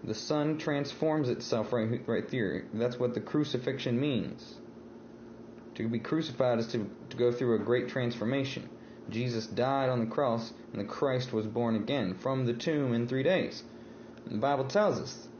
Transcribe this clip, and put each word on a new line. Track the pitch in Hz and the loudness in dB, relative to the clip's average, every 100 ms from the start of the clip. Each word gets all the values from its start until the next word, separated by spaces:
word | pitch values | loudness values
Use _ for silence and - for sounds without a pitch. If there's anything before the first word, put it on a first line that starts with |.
The | - 110 | -4 -6
sun | - 151 151 156 | 0 2 2 0
transforms | - 143 143 - 156 156 131 | 0 0 -2 0 2 2 2
itself | - - 117 107 | 0 0 0 2
right, | 123 110 117 - | 2 2 0 0
right | 107 - | 0 0
there. | 127 98 80 - | 0 0 0 -4
That's | 107 120 120 | 0 0 2
what | 123 | 0
the | 113 | 0
crucifixion | - 151 147 123 135 135 139 120 | 0 0 0 0 -2 -2 0 2
means. | 147 120 87 - - - - - - - - - - - - - - - | 2 0 -2 -8 -14 -16 -16 -16 -16 -16 -18 -18 -18 -16 -16 -16 -16 -4
To | 113 | -2
be | 117 | -2
crucified | - 156 160 127 127 117 | 0 0 0 2 4 4
is | 113 | 2
to, | 120 98 - - | -2 -2 -6 -10
to | - | 4
go | 120 | 4
through | 120 123 110 | 4 4 4
a | |
great | 113 120 - | 4 4 2
transformation. | 131 120 117 110 139 131 - - - - - - | 0 0 0 0 2 0 -4 -8 -14 -16 -14 -6
Jesus | 110 123 113 110 | -2 0 0 -2
died | 107 127 139 131 | 0 2 4 4
on | 127 | 2
the | 113 | 2
cross, | 131 139 113 113 - - | 2 2 2 -2 -12 -10
and | - | -6
the | 101 | -6
Christ | - 143 127 127 | 0 2 2 0
was | 110 110 | 0 0
born | 117 117 113 | 0 2 2
again | 104 139 95 | 2 0 0
from | 92 131 135 123 | -2 0 2 2
the | |
tomb | 120 165 151 135 | 0 0 2 2
in | 117 120 | 2 2
three | 131 | 2
days. | 139 185 - - - - - - - - - | 4 4 2 -6 -14 -16 -16 -16 -16 -14 -6
The | 107 | 0
Bible | 135 143 131 | 2 2 2
tells | 202 208 123 | 4 4 2
us | - - - | -4 -10 -16